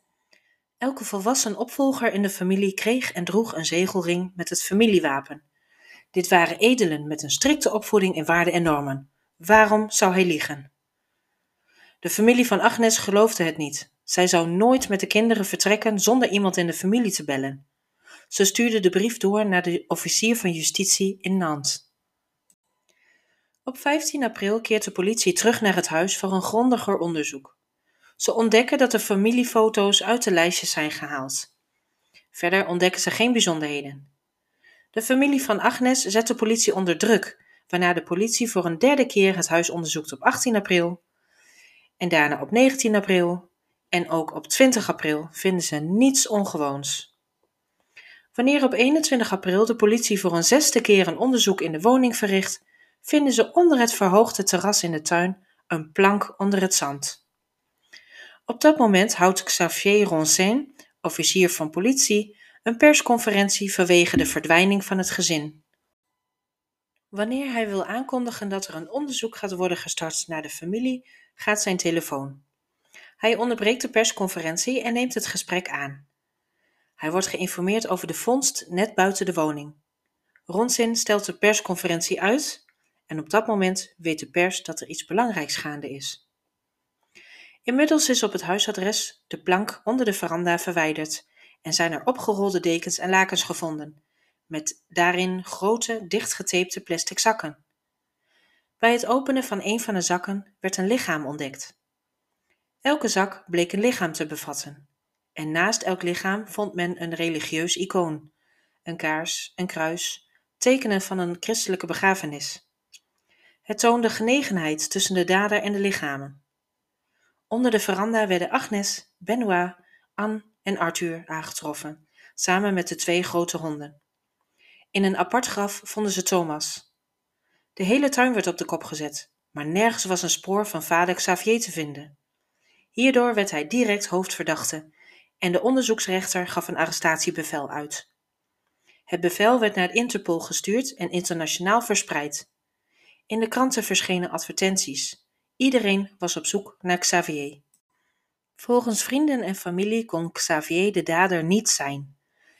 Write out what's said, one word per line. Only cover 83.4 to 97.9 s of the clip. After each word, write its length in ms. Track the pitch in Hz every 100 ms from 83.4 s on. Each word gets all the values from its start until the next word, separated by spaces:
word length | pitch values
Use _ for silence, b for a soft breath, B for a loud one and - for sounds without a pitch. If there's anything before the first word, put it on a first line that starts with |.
| 226
moment 460 | 202 185 190 - _
weet 220 | 165 156
de 100 | 143
pers 340 | 175 180 185
dat 180 | - 156
er 60 | -
iets 180 | 156 -
belangrijks 500 | 185 240 185 147 -
gaande 340 | 151 147 147
is. 400 | 139 139 - _ _ _ _ _ _ _ _ _ B B B B B
Inmiddels 460 | - 254 302 302 302
is 140 | 247
op 80 | 208
het 100 | 185
huisadres 800 | 170 202 214 202 190 208 - - _
de 140 | 165
plank 400 | - 185 208 -
onder 220 | 214 254 220
de 80 |
veranda 460 | 190 170 170 175 175
verwijderd 680 | 185 170 156 156 156 - b b b b
en 120 | 165
zijn 180 | 156 165
er 140 | 170 -
opgerolde 540 | 254 - 196 196 180
dekens 380 | 170 165 180 -
en 120 | 180
lakens 340 | 190 190 180
gevonden, 600 | - 165 165 151 147 - _ _ _ _ _
met 380 | 156 156 - _
daarin 560 | 170 175 180 185 185
grote, 640 | 180 - 196 233 226 226 180
dichtgetapte 760 | 208 - - 190 180 180 196
plastic 380 | - 165 - 190
zakken. 460 | 226 220 156 147 _ _ _